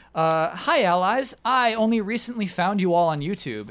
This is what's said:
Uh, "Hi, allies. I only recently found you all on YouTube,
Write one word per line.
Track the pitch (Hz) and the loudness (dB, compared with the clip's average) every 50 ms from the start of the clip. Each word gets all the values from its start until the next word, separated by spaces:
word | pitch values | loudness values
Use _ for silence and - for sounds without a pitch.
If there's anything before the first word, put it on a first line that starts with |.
| - _ | -20 _
Uh, | - 156 160 160 160 160 160 - | -4 0 0 2 2 2 0 -2
"Hi, | - - - - 339 294 | -4 -4 -2 0 2 2
allies. | 220 180 175 180 180 190 226 262 277 - - - - | 2 2 2 2 2 0 0 0 -2 -6 -8 -6 -2
I | - 262 254 240 233 220 | 0 2 2 2 2 2
only | 226 220 226 233 226 | 2 2 2 2 0
recently | 202 196 233 233 - 233 240 226 208 180 | 0 -2 -2 -2 -4 -4 -4 -4 -6 -4
found | - - 175 190 208 202 | -2 -2 0 0 0 2
you | 185 180 | 2 2
all | 170 170 175 165 | 4 4 2 2
on | 156 147 | 0 -2
YouTube, | 143 170 202 - - 139 110 107 104 113 | -4 -4 -6 -6 -6 -8 -8 -8 -10 -10